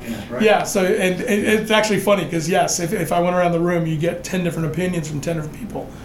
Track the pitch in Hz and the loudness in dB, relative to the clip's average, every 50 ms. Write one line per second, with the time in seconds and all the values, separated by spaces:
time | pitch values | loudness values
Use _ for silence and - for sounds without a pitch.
0 | - 233 226 214 - - - - 214 214 202 180 - - - 202 185 185 220 - | -10 -8 -8 -8 -8 -8 -2 2 4 4 4 4 2 0 0 0 2 2 2 2
1 | - 185 - - 220 247 202 208 - 220 214 220 214 220 214 214 214 220 202 190 | 2 0 0 -2 -2 0 0 0 2 2 2 2 2 2 2 2 2 2 0 0
2 | 190 202 202 190 165 139 170 165 156 165 190 180 165 147 - - 175 160 220 196 | 2 2 2 2 0 -2 -2 -2 0 2 2 2 2 2 0 -2 -2 -2 -2 -2
3 | 165 147 175 175 175 180 180 180 180 175 170 165 170 175 175 170 165 160 160 143 | -2 0 2 2 2 2 2 2 2 2 2 2 2 2 2 2 0 0 0 0
4 | 165 170 170 175 - - 185 185 170 170 - 165 165 151 - 165 180 180 175 170 | 0 0 -2 -2 -6 -4 -2 -2 -2 -2 -2 -2 -2 -2 -2 -2 -2 0 -2 -2
5 | 151 - 156 139 - 170 165 160 151 147 - - 117 101 - - - - - - | -4 -4 -6 -4 -4 -4 -4 -4 -4 -6 -10 -10 -12 -10 -8 -10 -10 -10 -14 -16